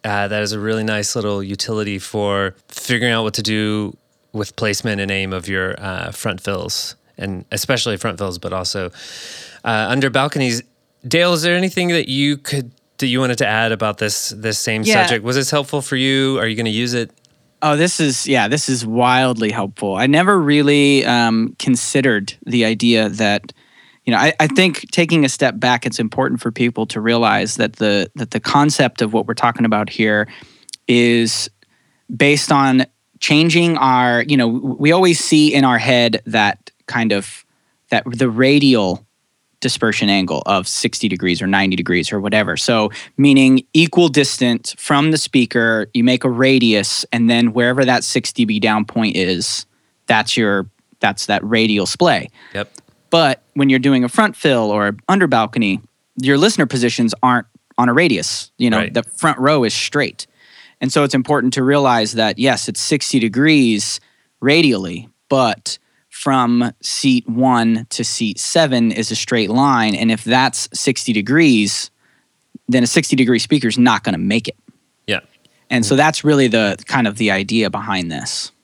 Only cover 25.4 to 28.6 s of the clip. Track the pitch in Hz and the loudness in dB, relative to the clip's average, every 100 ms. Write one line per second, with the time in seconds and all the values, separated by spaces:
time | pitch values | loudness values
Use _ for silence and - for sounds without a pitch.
25.4 | 135 107 123 120 127 110 110 - 131 123 | -2 0 0 0 -2 -4 -4 -2 -2 -2
26.4 | 117 113 120 117 110 113 110 117 113 104 | -6 -2 -2 -2 -6 -4 0 2 2 0
27.4 | 104 - 107 - 107 101 95 - 123 110 | -2 -2 -4 0 0 0 -2 -6 -6 -6
28.4 | - 143 | 0 2